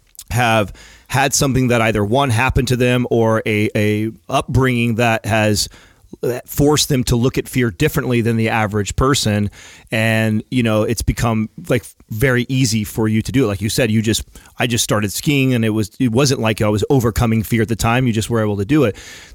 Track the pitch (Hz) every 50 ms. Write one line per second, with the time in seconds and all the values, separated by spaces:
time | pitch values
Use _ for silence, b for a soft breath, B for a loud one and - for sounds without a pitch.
0 | _ _ _ - - - - 123 123 113 113 110 104 95 B B B B B B
1 | B - - 135 139 143 - - 151 139 120 131 127 120 120 117 110 113 104 107
2 | 101 101 113 139 139 135 110 113 127 131 - 143 131 113 127 117 123 123 123 123
3 | 123 - 123 117 113 110 110 110 - 117 107 104 107 110 - 107 104 107 107 104
4 | 107 113 107 - _ - - 143 - - 139 123 131 127 123 120 117 120 113 107
5 | 120 117 113 110 - 107 113 110 107 107 104 101 - b b b b b b b
6 | b b - - - 131 117 127 - - - - 147 147 151 135 - - 151 127
7 | 120 - 127 120 117 135 - 139 - - - 131 123 117 - - 151 151 - 143
8 | 127 127 123 120 107 117 113 113 113 110 113 113 110 98 104 104 101 - - -
9 | 131 135 143 - - - 104 104 104 101 B B B B B B B - - 110
10 | 110 113 110 110 110 110 107 107 - _ - 127 117 113 110 107 107 117 113 -
11 | - - - - - 120 110 110 110 - _ - - - 135 123 - - - _
12 | _ - 117 107 131 135 123 120 120 - 139 131 131 107 113 110 104 - - -
13 | 110 110 110 110 107 - 98 135 131 104 101 85 98 113 - - 131 107 107 113
14 | 104 117 107 - - B B B B B B - 117 123 117 113 - - 120 104
15 | 107 98 - - - 156 143 139 131 131 127 117 113 110 107 110 107 - - -
16 | 135 123 110 120 147 120 135 - 113 110 110 - 110 104 107 104 101 - 147 135
17 | 117 120 104 - 117 113 113 113 104 - - 110 110 90 113 - - 113 117 127
18 | 131 120 104 110 104 - 117 113 110 107 101 98 98 101 143 156 135 107 B B
19 | B B B B B B